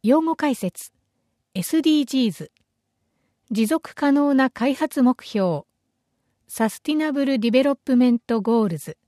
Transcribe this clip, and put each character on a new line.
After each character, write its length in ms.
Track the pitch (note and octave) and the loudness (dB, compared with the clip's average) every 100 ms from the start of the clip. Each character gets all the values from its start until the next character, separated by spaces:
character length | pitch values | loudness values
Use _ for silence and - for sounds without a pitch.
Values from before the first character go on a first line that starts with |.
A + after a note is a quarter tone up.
用 180 | G#3 D4 | 4 2
語 140 | D#4+ E4 | 2 -2
解 180 | D4+ | -2
説。 380 | B3 F#3 - - _ _ _ _ _ _ | -2 -6 -10 -20 _ _ _ _ _ _
エ 100 | F#3+ | -10
ス 180 | E3 D#4+ | -2 0
デ 80 | D#4 | 2
ィ 120 | D4+ | 2
ー 40 | C4+ | 0
ジ 120 | C4+ | 0
ー 120 | A#3 | -2
ズ。 220 | E3 D#3 _ _ _ _ _ _ _ _ _ _ | -4 -14 _ _ _ _ _ _ _ _ _ _
持 160 | G#3+ A3 | -2 0
続 300 | D#4+ - - | -2 -4 -4
可 160 | C#4+ | 0
能 200 | C#4+ C#4+ | 2 2
な 160 | C4+ C4 | 2 0
開 260 | - B3 C4+ | 0 -4 -2
発 260 | D#4 - | -4 2
目 180 | B3 B3 | 2 0
標。 420 | - G#3 F#3 D3+ - _ _ _ _ _ _ _ _ | -4 -2 -2 -2 -8 _ _ _ _ _ _ _ _
サ 240 | - A3 | -4 -4
ス 100 | - | -4
テ 120 | - | -4
ィ 40 | D4+ | -2
ナ 140 | D#4 | -2
ブ 160 | C#4+ C#4 | -2 -2
ル 140 | C4+ | 0
デ 80 | A3+ | 2
ィ 20 | |
ベ 140 | B3+ | 2
ロ 80 | C#4 | 2
ッ 20 | |
プ 220 | C#4 - B3 | -2 0 2
メ 160 | B3 | 4
ン 80 | A#3+ | 2
ト 200 | - A3+ | -2 -4
ゴ 240 | G3 A#3 | 0 0
ー 40 | G#3 | 0
ル 100 | D#3+ | -4
ズ。 180 | - - | -10 -18